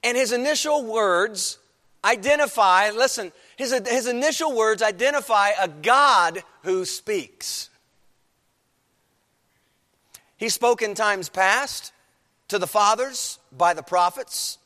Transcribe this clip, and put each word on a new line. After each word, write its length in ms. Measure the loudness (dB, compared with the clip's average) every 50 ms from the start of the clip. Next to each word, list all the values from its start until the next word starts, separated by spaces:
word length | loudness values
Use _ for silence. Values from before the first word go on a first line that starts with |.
| -2
and 120 | -2 0
his 160 | 0 0 0
initial 540 | 0 -2 0 0 0 -2 0 0 0 0 0
words 720 | -2 -2 0 2 2 2 2 2 0 -2 -6 -8 -8 -8 _ _ _ _ _ _ _ _ _ 0
identify, 840 | 0 0 2 2 2 2 2 2 -2 2 2 4 6 6 6 4 2
listen, 400 | 2 0 0 0 0 -4 -8 -10 _ _ _ _ _ -8
his, 140 | -4 -2 -2 -2 -2 -2
his 200 | -2 -2 -2 -2
initial 480 | -4 0 0 -2 -2 0 -4 -2 0
words 260 | 2 2 2 2 2
identify 720 | 0 -2 0 0 -2 0 0 -2 -2 0 2 2 2 2 2 0
a 80 | -2 -4
God 760 | -4 -6 0 2 4 4 6 6 6 4 4 2 0 -6 -14 _ _ _ _
who 200 | -2 -2 -2 -2
speaks. 840 | -4 -8 -10 -6 -6 -4 -4 -4 -8 _ _ -12 -10 -10 -10 -12 -14 _ _ _ _ _ _ _ _ _ _ _ _ _ _ _ _ _ _ _ _ _ _ _ _ _ _ _ _ _ _ _ _ _ _ _ _ _ _ _ _ _ _ _ _ _ _ _ _ _ -20 _ _ _ _
He 120 | -6 -4
spoke 320 | -4 0 2 2 2 2
in 140 | 0 -6 -4
times 340 | -2 0 0 0 -2 -4 -10
past 640 | _ 0 2 2 2 0 -2 -6 -10 -12 -14 -16 _ _ _ _ _ _ _ _ _ _ _ _
to 100 | -4 -4
the 100 | -4 0
fathers 680 | 0 2 4 4 2 2 -2 -6 -6 -8 -10 -10 -10 -14 _ _ -2
by 180 | 0 2 2 2
the 80 | 0 -4
prophets 760 | -2 0 2 2 2 0 -4 -14 _ -8 -8 -8 -8 -10 _ _